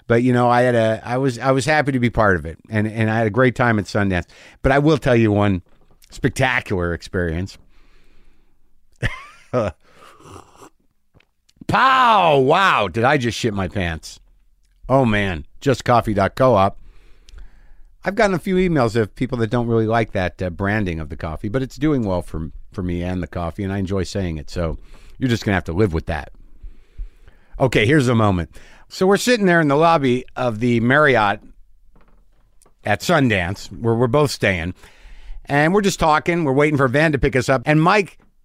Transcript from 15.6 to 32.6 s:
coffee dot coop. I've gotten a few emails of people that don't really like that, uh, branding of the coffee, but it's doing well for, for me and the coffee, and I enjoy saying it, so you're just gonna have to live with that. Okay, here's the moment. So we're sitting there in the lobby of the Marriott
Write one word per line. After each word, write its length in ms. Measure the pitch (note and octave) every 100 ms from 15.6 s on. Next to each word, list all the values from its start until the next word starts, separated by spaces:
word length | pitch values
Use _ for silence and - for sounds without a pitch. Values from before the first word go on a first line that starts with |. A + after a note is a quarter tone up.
| C3+ B2
coffee 300 | - A#2+ A2
dot 220 | G2 F#2+ -
coop. 420 | C3 G2+ G2 - - - - - - - - - - - - - -
I've 100 | G#3
gotten 180 | G#3
a 60 | F#3
few 160 | G3 F#3
emails 400 | F#3 D3+ A#2 A#2
of 180 | G#2
people 240 | - B2 A#2+
that 100 | A2
don't 180 | B2 A#2
really 180 | A2+ G#2+
like 280 | A#2 A2+
that, 280 | G2 F2+ -
uh, 80 | F2+
branding 520 | E2 G2 G#2+ F#2 D#2+
of 80 | D2+
the 80 | -
coffee, 320 | E2 D#2 G#2
but 120 | C3
it's 140 | C3 -
doing 300 | D#3 C#3 G#2
well 160 | F2+
for, 280 | - D#2+ E2 - -
for 100 | -
me 220 | F2+ F2
and 180 | F2 F#2
the 60 | E2+
coffee, 380 | F2+ E2+ F#2 G2
and 80 |
I 40 | G2+
enjoy 260 | F2+ G2
saying 340 | F2 G2+ F2+ D#2
it, 120 | -
so 280 | F2+ D#2+ D#2 - - - -
you're 100 | B2+
just 160 | A2+
gonna 120 | A2 F#2+
have 100 | -
to 80 |
live 180 | E2+ G#2
with 140 | D#2+ -
that. 260 | D2+ - - - - - - - - - - - - _ -
Okay, 260 | C3 C3 A2
here's 200 | D#3 B2+
the 100 | A2+
moment. 400 | G#2+ F2+ D#2+ - - - -
So 180 | - F#3+
we're 120 | G3+
sitting 300 | A#3+ A#3+ F#3+
there 120 | E3+
in 80 | D3
the 80 | C#3+
lobby 480 | E3+ E3 C3 B2+ - -
of 240 | B2+ G#2+
the 180 | A#2+ A#2
Marriott 640 | A#2+ D3 D3 A#2 G2+ G#2 - - - - - - - - _ _ _ _